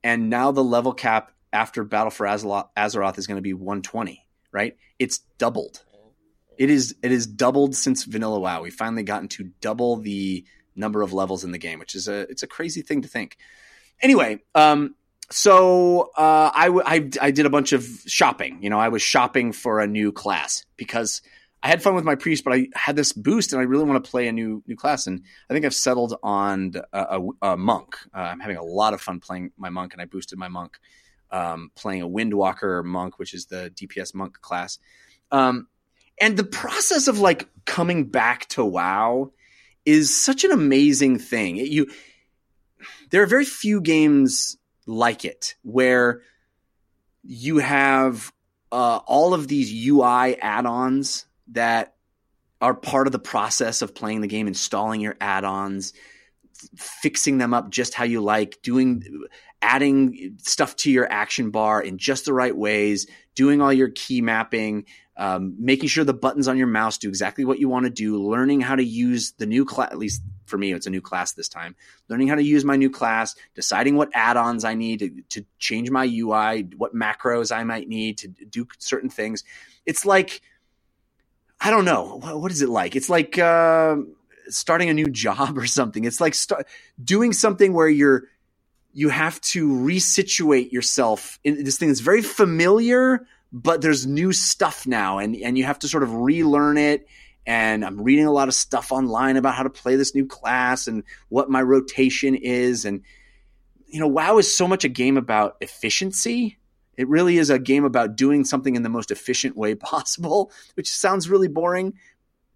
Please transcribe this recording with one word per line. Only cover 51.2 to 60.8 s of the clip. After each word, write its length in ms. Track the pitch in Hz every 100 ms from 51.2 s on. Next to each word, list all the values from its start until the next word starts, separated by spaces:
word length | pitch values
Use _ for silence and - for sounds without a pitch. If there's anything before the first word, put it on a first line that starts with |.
| - _ -
that 460 | 117 117 117 107 _ _ _ _ _ _ _
are 140 | 120
part 320 | 127 - 135 135
of 60 |
the 60 | 120
process 640 | - 113 107 - 113 113
of 120 | 104
playing 260 | - 107 110
the 60 | 104
game, 220 | 107 104
installing 520 | 95 - 104 110 110
your 160 | 107 -
add-ons, 720 | 101 95 98 95 98 98 95 - - - _ _ _ - - -
fixing 600 | - - 143 - - 135
them 160 | 120
up 160 | 120 101
just 240 | 120 120
how 100 | -
you 160 | 120 117
like, 400 | 104 107 104 -
doing, 400 | - 123 131 120 95 76 - - - _
adding 720 | 110 131 143 135 131 - 92 104
stuff 360 | - - 131
to 140 | -